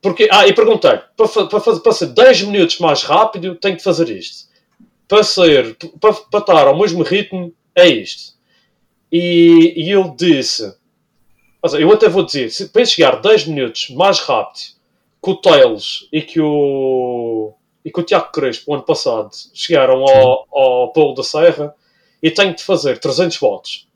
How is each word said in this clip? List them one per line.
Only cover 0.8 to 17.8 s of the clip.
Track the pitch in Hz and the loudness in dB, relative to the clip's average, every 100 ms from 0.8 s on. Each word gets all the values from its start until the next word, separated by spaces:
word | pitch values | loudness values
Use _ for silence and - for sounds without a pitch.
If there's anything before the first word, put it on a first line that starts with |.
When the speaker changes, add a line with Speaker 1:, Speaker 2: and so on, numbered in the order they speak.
| - - - _ | 2 0 -6 _
Speaker 1:
para | 220 | -2
fa-, | - 202 | -2 -2
para | 208 | -2
fazer, | 214 180 | -2 0
para | - | 0
ser | 220 151 | -2 -2
dez | 127 254 247 | 4 4 4
minutos | 202 202 170 - | 0 -2 -2 0
mais | 170 139 | -2 -2
rápido, | - 160 220 196 180 170 | 0 0 0 -4 -10 -6
tenho | 196 175 | -6 -4
de | |
fazer | - 160 165 | -4 -2 -4
isto. | 101 85 - - _ _ _ _ _ _ | -6 -14 -20 -20 _ _ _ _ _ _
Para | 208 | 0
ser, | 214 - 170 143 117 - 165 - | 2 2 4 4 0 -8 -20 -2
para, | 214 | -2
para | 208 _ 208 | -2 _ -6
estar | - 170 139 | 2 4 4
ao | 151 | 2
mesmo | 208 170 | 0 -2
ritmo, | 156 196 202 185 175 _ _ - | -2 -2 -4 -10 -14 _ _ 4
é | 175 | 4
isto. | - 98 - - _ _ _ _ _ _ _ _ | 4 -6 -18 -20 _ _ _ _ _ _ _ _
E, | 170 175 170 170 170 165 170 | -4 -2 4 6 6 6 0
e | 160 | -2
ele | 196 180 127 | -2 -2 -4
disse, | 175 143 123 - 107 - _ _ _ _ _ _ _ _ | 0 0 0 -8 -10 -16 _ _ _ _ _ _ _ _
ou | 165 | -4
seja, | 151 | 0
eu | 160 | 2
até | 214 214 | 4 4
vou | 180 | 0
dizer, | 170 143 117 | -4 -6 -8
se, | - 196 | -10 -4
para | 226 240 | -2 0
chegar | - 147 - | 2 2 2
dez | 202 220 147 | 2 0 0
minutos | 147 123 113 - | -6 -6 -8 -12
mais | 131 190 185 | -2 0 0
rápido | - 120 - - - _ _ _ _ _ | -2 -4 -4 -12 -20 _ _ _ _ _
que | - | -8
o | 190 | -2
Teles | 196 151 123 107 - - _ | 2 4 4 2 -10 -14 _
e | 156 | -8
que | 151 165 | -6 -4
o, | 151 147 143 139 131 131 123 123 117 113 107 _ _ _ | -2 0 -2 -2 -2 -2 -4 -6 -6 -6 -8 _ _ _